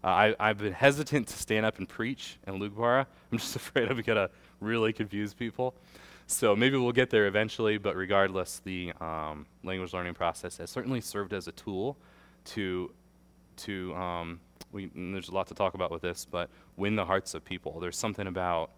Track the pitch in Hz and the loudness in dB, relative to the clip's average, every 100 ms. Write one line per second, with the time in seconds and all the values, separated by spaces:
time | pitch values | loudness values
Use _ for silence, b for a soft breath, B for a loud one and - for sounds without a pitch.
0 | - 92 107 110 107 104 104 90 139 143 | 2 6 6 4 2 2 -2 4 6 6
1 | 151 147 113 - - 107 110 - 95 - | 0 0 -2 -8 0 2 2 0 -8 -4
2 | 117 131 - - - 98 104 101 117 127 | -4 -4 -10 -14 -8 -6 -6 0 4 4
3 | 135 B B 117 - - - 139 113 123 | 2 B B -4 -4 -8 -2 0 2 0
4 | 113 107 95 B B B 104 117 110 110 | 2 2 2 B B B -2 2 2 0
5 | 104 101 104 - 117 - 127 - B B | -4 -4 -6 -4 -6 -4 -6 -6 B B
6 | B B B - 117 104 113 131 123 120 | B B B 4 6 8 6 6 4 4
7 | 127 113 101 101 110 - 110 107 101 87 | 6 6 6 4 0 2 2 2 0 -2
8 | 95 98 98 95 90 - 95 92 87 - | 4 6 6 2 -4 -8 -8 -6 -6 -8
9 | 82 80 76 76 73 _ 92 95 90 92 | -6 -6 -6 -8 -14 _ -6 -4 -4 -4
10 | 87 82 85 - 87 - 87 - 123 127 | -6 -2 -2 -2 -10 -10 -8 -6 -4 -4
11 | - 104 95 98 85 - - 95 117 143 | -4 -6 -4 -6 -6 -10 -8 -4 -4 -6
12 | b b b b - 113 95 90 90 - | b b b b -10 -4 -2 -2 -6 -12
13 | _ _ _ _ _ - - 98 92 87 | _ _ _ _ _ -14 -8 -6 -6 -4
14 | 90 87 85 87 - _ - 101 95 - | -4 -4 -6 -10 -16 _ -14 -12 -10 -10
15 | 90 95 87 92 90 - 95 92 90 82 | -8 -8 -4 -4 -4 -2 -2 0 -4 -2
16 | 87 87 - 87 85 B B - 101 107 | -4 -6 -6 -4 -4 B B -4 0 0
17 | 87 95 - 80 - 90 - 82 87 - | 0 -2 -2 -10 -8 -8 -8 -8 -8 -4
18 | 113 101 95 90 90 85 82 | -6 -4 -6 -2 0 0 -2